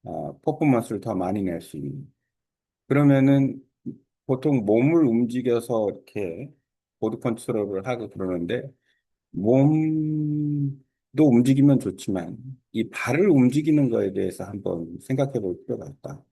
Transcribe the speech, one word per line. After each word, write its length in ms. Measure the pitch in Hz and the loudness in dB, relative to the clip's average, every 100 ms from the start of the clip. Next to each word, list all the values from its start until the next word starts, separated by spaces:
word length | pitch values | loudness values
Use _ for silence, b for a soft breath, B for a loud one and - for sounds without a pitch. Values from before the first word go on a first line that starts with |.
| - | -10
아, 280 | 165 147 - | -10 -10 -6
퍼포먼스를 580 | - 151 151 120 - 104 | -6 0 2 2 0 -8
더 140 | 117 98 | -6 -4
많이 280 | 90 104 | -2 -2
낼 180 | 95 82 | -4 -6
수 160 | 82 76 | -10 -12
있는. 340 | 71 69 - _ _ _ _ _ _ _ _ | -10 -12 -16 _ _ _ _ _ _ _ _
그러면은 760 | 135 143 139 135 139 139 - _ _ - - _ _ - | 4 6 6 6 4 2 -4 _ _ -16 -16 _ _ -6
보통 380 | 127 156 139 101 | -2 0 0 2
몸을 400 | 110 139 170 143 | 4 4 4 4
움직여서 840 | 113 120 123 123 117 117 117 104 | 2 0 -2 0 -2 0 -2 -2
이렇게 600 | 90 _ 104 92 85 143 _ _ _ _ _ | -4 _ -8 -6 -8 -14 _ _ _ _ _
보드 200 | 110 113 | -6 -4
컨트롤을 680 | 123 113 - 113 101 95 98 | -6 -6 -4 -4 -4 -6 -6
하고 220 | 120 104 | -8 -8
그러는데 540 | - 92 90 85 120 143 _ _ _ _ _ _ | -8 -6 -4 -4 -6 -8 _ _ _ _ _ _
몸도 1500 | 82 101 131 143 156 156 156 156 151 151 151 147 147 139 135 _ _ _ 135 151 | -4 2 4 4 2 0 -2 -2 -2 -2 -2 -2 -2 -4 -6 _ _ _ 2 4
움직이면 500 | 120 123 135 143 131 | 6 4 6 6 4
좋지만 580 | 98 - - 95 85 - 127 131 _ | 0 -8 -6 -6 -6 -14 -16 -18 _
이 160 | 110 110 | -6 -6
발을 400 | - - 143 202 | -6 -2 2 4
움직이는 600 | 143 123 139 156 151 135 | 6 6 4 2 2 2
거에 240 | 110 98 | 0 -2
대해서 300 | 95 95 - 95 | -2 -4 -6 -12
한번 540 | 101 95 85 82 85 | -8 -6 -6 -8 -14
생각해 380 | - 139 139 120 | -6 -2 -2 -2
볼 160 | 98 87 - | -6 -8 -8
필요가 220 | 120 139 | -10 -10
있다. 340 | - - 143 _ | -16 -16 -16 _